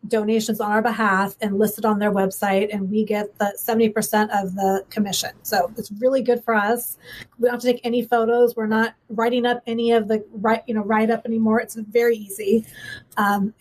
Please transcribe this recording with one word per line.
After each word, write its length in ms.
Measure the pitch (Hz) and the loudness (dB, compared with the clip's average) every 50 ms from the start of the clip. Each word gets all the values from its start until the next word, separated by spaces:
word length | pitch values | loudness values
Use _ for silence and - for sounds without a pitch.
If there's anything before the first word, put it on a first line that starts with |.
| - - | -6 -2
donations 520 | 233 220 208 208 226 226 220 - 214 214 | -2 0 2 2 0 0 0 0 -2 -4
on 120 | 214 208 | -2 0
our 100 | 208 220 | 2 2
behalf 540 | 214 240 220 226 220 202 190 190 196 196 - - | 2 2 0 0 2 2 2 2 0 -2 -4 -4
and 180 | 220 208 196 202 | -4 -2 0 2
list 180 | 214 214 - - | 2 0 0 0
it 80 | 214 | 0
on 140 | 220 208 202 | 0 2 2
their 120 | 208 208 | 2 2
website, 600 | 202 196 190 190 190 - 208 202 196 196 208 208 214 | 2 2 0 0 -2 -2 0 0 2 2 0 0 -2
and 160 | 202 196 190 | -4 -4 -2
we 140 | 208 214 214 | 0 0 0
get 340 | 214 214 208 208 208 - - | 0 -2 -2 -4 -6 -4 -4
the 160 | 208 202 202 | -4 -4 -4
seventy 340 | - - - 226 226 226 214 | -4 -4 -2 0 2 2 2
percent 420 | 214 226 214 - - 214 214 214 | 2 -2 -2 0 0 0 0 0
of 240 | 220 202 196 185 180 | 0 -2 -2 -4 -4
the 280 | 196 196 190 190 196 196 - | -2 0 0 0 0 -2 -4
commission. 420 | - 214 208 196 180 - - - - - - | -4 -4 -2 -2 -2 -4 -6 -6 -10 -14 -6
So 280 | - 214 196 175 175 - - | -2 0 0 0 0 -4 -10
it's 140 | 208 - 208 208 | -12 -12 -6 -2
really 240 | 240 254 269 269 226 | 0 2 2 2 2
good 200 | 247 247 240 - | 2 0 0 0
for 120 | - 226 | 0 0
us. 420 | 214 202 208 240 240 - - - - - - - - - - _ - | 2 2 2 0 -2 -4 -8 -12 -14 -16 -20 -20 -20 -20 -20 _ 0
We 80 | 233 | 0
don't 100 | 247 240 | 0 0
have 60 | 240 | 0
to 100 | 240 247 240 | 0 0 0
take 80 | - - | 0 -2
any 180 | 240 233 247 | -2 -2 -2
photos. 540 | 226 233 240 233 226 226 233 240 240 226 233 | 0 2 2 2 2 2 4 4 4 4 4
We're 100 | 233 220 | 0 -2
not 300 | 214 220 220 226 226 - _ _ - | 0 2 2 0 0 -2 _ _ -8
writing 360 | 226 226 226 240 247 247 233 | -4 -2 -2 0 0 0 0
up 160 | 240 240 240 - 240 | 0 0 -2 -4 -4
any 240 | 226 233 233 233 | -4 0 2 4
of 160 | 233 226 214 202 | 4 4 2 2
the 180 | 220 214 208 - | -2 -2 -4 -6
write, 320 | 226 214 196 220 226 226 - | -8 -4 0 0 0 0 -2
you 80 | - 220 | -4 -4
know, 100 | 214 202 | -4 -2
write 280 | 202 220 214 220 220 | 0 0 2 2 2
up 100 | 226 220 - | 0 -2 -2
anymore. 360 | 226 226 226 220 220 220 233 | -4 -2 0 2 2 2 2
It's 160 | - - - | 0 -2 -8
very 420 | 226 214 208 202 240 233 240 233 214 | -12 -12 -2 0 2 2 2 2 0
easy. 480 | 208 196 196 - 208 196 220 226 220 - - - - - - - - _ - - | -4 -10 -10 -6 0 2 2 2 2 -2 -10 -18 -16 -16 -16 -16 -18 _ -4 0
Um, 360 | 208 202 202 202 196 220 - _ | 2 2 2 2 0 -2 -4 _